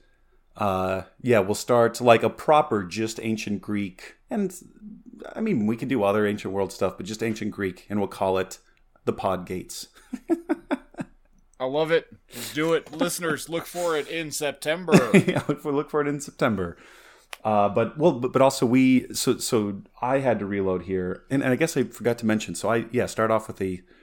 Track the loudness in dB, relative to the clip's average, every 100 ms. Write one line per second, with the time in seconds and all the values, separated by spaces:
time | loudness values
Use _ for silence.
0 | _ _ _ _ _ -4 -2 0 0 -4
1 | -6 _ 2 4 4 -2 2 4 4 4
2 | 6 6 4 0 4 4 4 -2 -2 -6
3 | -6 -4 -4 -4 -4 -6 -4 -4 -4 -8
4 | -20 -20 _ -4 -4 -6 -18 -20 -20 -20
5 | -20 -20 -14 -6 -2 2 0 0 0 2
6 | 4 4 2 0 -4 -4 -4 -2 -4 -4
7 | -10 -6 -4 -4 -6 -4 -6 -6 -6 -4
8 | -4 -2 0 0 -2 -10 _ _ _ _
9 | -6 -2 -2 -2 -4 -10 -10 -14 -16 _
10 | _ -12 -4 -4 -2 -8 -6 -8 -8 -16
11 | -16 _ _ _ _ -8 -4 -2 2 0
12 | 0 -12 _ -14 -8 -2 0 0 -2 -4
13 | -2 -2 -4 -4 -6 -8 -6 -4 -2 -2
14 | -4 -6 -6 -4 -6 -4 -4 -4 4 4
15 | 6 4 4 0 -2 -4 -2 -2 -2 -2
16 | -2 -4 -8 -2 0 0 -4 -10 -20 -20
17 | -20 -20 _ -6 0 2 2 2 -2 2
18 | 2 2 0 4 4 4 4 6 6 4
19 | 2 -2 0 0 0 0 0 -6 -14 _
20 | -2 0 2 0 -2 -2 0 -2 -2 -4
21 | -4 -6 -4 -2 0 0 0 -2 -4 -2
22 | -2 0 0 0 -2 -4 -2 -2 0 -2
23 | -2 0 0 0 -2 -6 -6 -6 -12 _